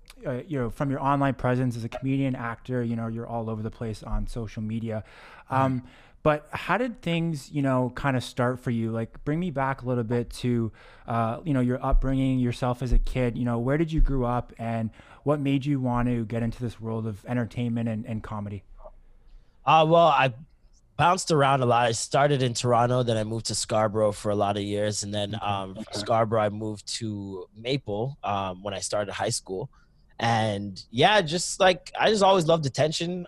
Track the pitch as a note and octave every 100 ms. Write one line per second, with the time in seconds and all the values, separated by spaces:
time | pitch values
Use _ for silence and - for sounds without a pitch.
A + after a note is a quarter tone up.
0 | - - G3+ B2 - C#3+ A#2+ - C#3+ C3+
1 | C#3 C#3+ C#3 B2+ B2+ B2 B2+ A#2 A2+ -
2 | C3+ C3+ C3+ C3 A#2 A2+ - B2+ A#2 A2+
3 | A2+ A2+ A#2 A#2 A2+ A2 A2 - A#2 G#2
4 | - G#2+ G#2+ B2 G#2+ - G#2+ A2+ A2+ G#2+
5 | - - - - - C3 C3+ B2+ B2 -
6 | - - D#3 D3+ - - - F#3+ B3+ G#3+
7 | E3+ E3+ E3+ D3+ - D3 C#3 B2+ B2+ -
8 | C#3+ B2+ - - B2 B2+ - A#2 A2+ A2+
9 | A2+ - - D#3 F3+ C#3 C3+ C3+ B2 B2
10 | A2 A#2+ A#2+ - B2 A#2+ A2+ - - -
11 | - A#2 A2+ A#2 F3 C3+ B2 B2+ C3+ C#3
12 | C3+ C3+ C3+ C3 B2 A#2+ B2+ A#2+ B2 A#2
13 | - C3 B2 A2+ B2 A#2 A#2+ D3 E3 D#3+
14 | C#3 C3+ A#2+ B2 - - A2+ A2+ A2 -
15 | - - C#3 D3 C#3 C#3 C3+ C#3 B2+ A#2+
16 | B2 A#2+ G#2+ A#2 A#2 - A#2+ - A2+ A2+
17 | A2 G2+ - A#2+ A2+ - A#2+ A#2 A#2 A2
18 | A#2 A2 - G#2+ G#2 G2+ - - - -
19 | - - - - - _ - D#3+ D#3 E3+
20 | E3+ C3+ C3+ A#2+ D#3+ _ _ _ _ -
21 | D#3+ F3+ - D#3 C#3 C#3 B2 A#2+ A#2+ A2+
22 | - C#3+ C#3+ C#3+ B2+ A#2 B2 A#2 A#2+ B2
23 | A#2 A2 A2 A2+ - A2 - A2 A2 G#2+
24 | G#2+ G2+ G#2+ G2+ G2+ G#2 G2+ G2+ G#2+ G#2
25 | G#2 G#2 G2+ G#2+ G2+ G2 F#2+ F#2+ G#2+ -
26 | G#2 A2+ A2+ A2 G#2+ G#2 A2 G#2 - -
27 | A2+ G#2 G2 F#2+ F2+ G#2+ A#2 C#3 - G2+
28 | B2+ C#3+ - G2+ F#2+ F#2 G2+ F#2+ - G#2
29 | G2+ F#2+ G2+ A#2 - F#2+ C3+ _ _ _
30 | _ - A#2 A#2 A2 G2+ G2+ F#2+ - A2+
31 | E3+ G#3+ D#3+ E3+ - - F#3 F3+ - -
32 | D#3 G#3+ F#3+ F#3+ D#3+ E3 C#3 - D3+ D#3+
33 | E3+ F3+